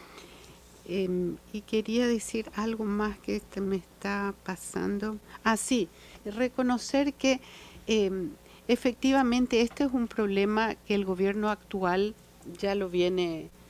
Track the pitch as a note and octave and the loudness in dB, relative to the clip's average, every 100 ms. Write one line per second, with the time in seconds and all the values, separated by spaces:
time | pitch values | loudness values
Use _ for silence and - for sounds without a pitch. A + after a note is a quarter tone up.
0 | - - - - - - - - - F#3 | -20 -20 -20 -20 -20 -20 -20 -18 -6 -2
1 | F#3 F3+ F3 E3+ - G#3+ - A3 A3 A3+ | 0 0 -2 -4 -10 -12 -2 -2 2 2
2 | A#3+ A#3 - A3 A3 - A3 A3+ G#3+ G#3 | 2 0 -2 -4 -4 -4 -2 -2 -2 0
3 | G#3+ G3+ - G#3 - G3 G3 F#3+ - - | -2 -4 -4 -6 -6 -6 -2 -2 -6 -10
4 | G3+ G3+ G3+ G3 - F3+ - F#3 F#3+ G3+ | -6 -4 -4 -6 -8 -10 -8 -4 -2 -2
5 | G#3+ G#3+ - - A3+ A3 - B3 E3+ - | -4 -8 -12 -2 0 0 2 0 0 -6
6 | - - G#3 G#3 B3 - B3+ A#3+ - C#4 | -20 -14 -10 -2 -2 0 0 0 0 0
7 | C#4+ - C4 C4 - - - - - A3 | 0 2 2 2 -2 -20 -20 -10 0 2
8 | F#3+ F#3+ E3 - - - - A#3+ B3+ A#3 | 4 0 -4 -8 -18 -8 0 2 2 2
9 | C4 C4+ B3+ A#3+ B3 A3+ A#3 - C#4+ B3+ | 4 4 4 2 2 2 2 2 0 0
10 | A3+ - G#3 G3 G3+ G#3+ A3 G3+ - G3+ | -2 -2 0 2 2 2 0 -2 -2 0
11 | F#3+ F#3 G3 G3+ G#3 G#3 - G3 F#3 F#3 | 0 0 0 2 0 -2 -6 -2 2 2
12 | G#3 G#3+ - - - F3 G3+ G3+ F#3+ F3 | 0 -4 -18 -18 -16 -4 -2 0 0 2
13 | F3+ F#3 F3 D#3+ D#3+ - | 2 2 0 -4 -10 -18